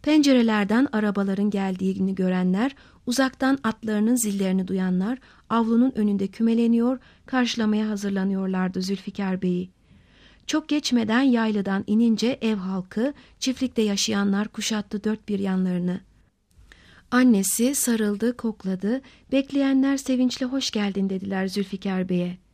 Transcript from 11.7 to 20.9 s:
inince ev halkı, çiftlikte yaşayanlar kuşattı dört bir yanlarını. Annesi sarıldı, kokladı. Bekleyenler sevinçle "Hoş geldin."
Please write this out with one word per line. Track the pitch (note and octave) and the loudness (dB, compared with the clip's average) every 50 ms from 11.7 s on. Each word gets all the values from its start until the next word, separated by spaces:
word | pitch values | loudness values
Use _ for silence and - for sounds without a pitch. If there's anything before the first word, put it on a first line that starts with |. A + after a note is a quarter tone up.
| F#3+ G3 G3+ | -2 -4 -2
inince | - G#3 A3 A#3 A#3 A3 G3+ G#3+ A#3 C4+ - | 0 2 4 4 4 2 2 0 -2 -2 0
ev | - A3+ A3 | -2 -2 -2
halkı, | G#3 F3+ F#3+ F#3+ F#3+ F3+ F#3 - G#3+ A3+ C#4 C#4+ - - - _ _ | -2 -4 -4 -6 -6 -6 -6 -4 -2 -2 -2 -4 -8 -18 -20 _ _
çiftlikte | - C4 B3+ - C4 B3 - - | -6 -6 -4 -4 -4 -4 -2 0
yaşayanlar | A3 G#3 G3+ G3+ - - A3 G3+ G3+ G3+ G3 G3 G#3+ G#3 | 0 0 0 -2 -2 -2 0 0 0 0 0 0 -2 -4
kuşattı | _ - G#3+ - A3 G#3+ G3+ - - G#3 - | _ -8 -6 -4 -4 -4 -6 -6 -8 -4 -4
dört | G#3+ G#3+ G#3+ _ - | -4 -4 -4 _ -6
bir | G#3 G3 | -4 -4
yanlarını. | G3 G3 F#3+ F#3 F#3 F#3 F3+ F3+ F3 F3+ F3+ F#3+ - _ _ _ _ _ _ _ _ _ _ - - - - _ _ - - - _ _ | -2 -2 0 0 0 0 0 -2 -2 -2 -4 -6 -10 _ _ _ _ _ _ _ _ _ _ -20 -20 -20 -20 _ _ -20 -20 -20 _ _
Annesi | - B3 B3+ B3+ A3+ G3 G3 - - - A3+ B3+ C#4+ | 2 4 6 6 6 4 4 0 0 0 0 0 0
sarıldı, | - - - A#3 A3 G#3+ G#3 G#3 G3+ A3 A#3+ A#3+ | 0 0 0 0 0 0 0 0 0 -2 -2 -2
kokladı. | - - A3+ G#3+ _ - F#3 F#3+ F#3 G3 G3+ A#3+ C4+ C4 - - _ _ _ | -2 -6 -6 -6 _ -6 -6 -4 -2 -2 -2 -2 -4 -6 -12 -20 _ _ _
Bekleyenler | - C4+ C4+ C4+ C4+ C#4 C#4 C4+ C4+ C4+ C4 C4+ C#4 | 0 0 0 0 0 0 2 2 4 4 4 2 0
sevinçle | C4+ - - C4 B3 B3+ B3+ A#3+ - C4 | -2 0 -2 0 2 2 0 0 -2 -6
"Hoş | B3+ C4 C4+ C4 - | -4 -4 -4 -4 -2
geldin." | - G#3+ G#3 G3+ | -2 -2 -2 -2